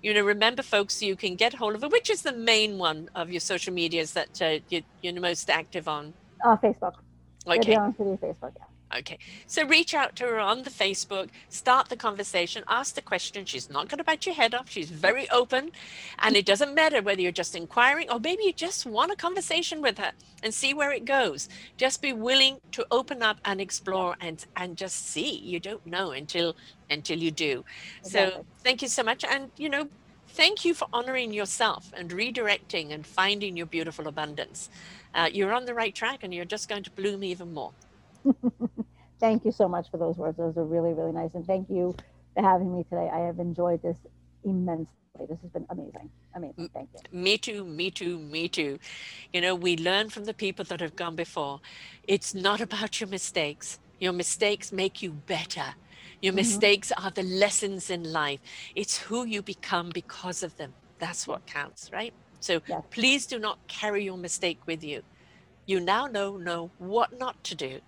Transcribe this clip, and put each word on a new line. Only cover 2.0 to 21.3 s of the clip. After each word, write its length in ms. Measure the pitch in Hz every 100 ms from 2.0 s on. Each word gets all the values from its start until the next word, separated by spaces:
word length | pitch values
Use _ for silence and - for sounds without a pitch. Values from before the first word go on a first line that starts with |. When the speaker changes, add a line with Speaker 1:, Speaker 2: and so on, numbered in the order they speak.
| -
Speaker 1:
is 140 | 415
the 100 | 320
main 440 | 247 226 220 214 196
one 300 | 175 156 165 185
of 160 | 170
your 80 | 180
social 320 | - 180 190
medias 400 | 180 170 165 156
that, 280 | - - -
uh, 180 | 165 156 -
you, 120 | 175 - -
you're 100 | 185
the 80 | 180
most 280 | 180 175 -
active 360 | 151 165 185 160
on? 260 | 151 151 - - -
Speaker 2:
Uh, 140 | 233 214
Facebook. 360 | 220 - 185 - - - - - -
To 60 |
be 60 | 175
Speaker 1:
Okay. 160 | 226 220
Speaker 2:
honest 240 | 208 -
with 80 | 196
you, 200 | 190 -
Facebook, 260 | 165 - -
yeah. 60 | - - - -
Speaker 1:
Okay. 180 | - - - - -
So 180 | - 294
reach 280 | 320 339
out 220 | 302 269 -
to 80 | 247
her 140 | 220
on 220 | 202 240
the 80 | 262
Facebook, 600 | - 196 190 - 196 175 - -
start 400 | - - 254 262
the 80 | 240
conversation, 680 | 226 202 202 185 170 226 -
ask 260 | 233 277 -
the 60 |
question. 420 | - 185 - 208
She's 260 | 190 131 -
not 200 | 139 175
gonna 140 | 294 330
bite 200 | 311 -
your 100 | 302
head 180 | 233
off. 160 | 247 262
She's 200 | - 156
very 380 | 160 160 247 269
open. 400 | 247 247 262 302 - - - - -
And 180 | 214 208
it 80 | 196
doesn't 280 | 196 294 285
matter 260 | 311 285
whether 180 | 202 196
you're 120 | 180
just 240 | 175 170 170
inquiring 540 | 170 - 247 294 320
or 80 | 240
maybe 240 | 262 381
you 100 | 403
just 320 | - 330 - 262
want 260 | 214 330
a 40 | 403
conversation 680 | 339 370 - 330 339 320
with 160 | 277 202
her 140 | 190 - - -
and 100 | 220
see 200 | 220 269
where 180 | 285 285
it 100 | 269
goes. 460 | 233 269 226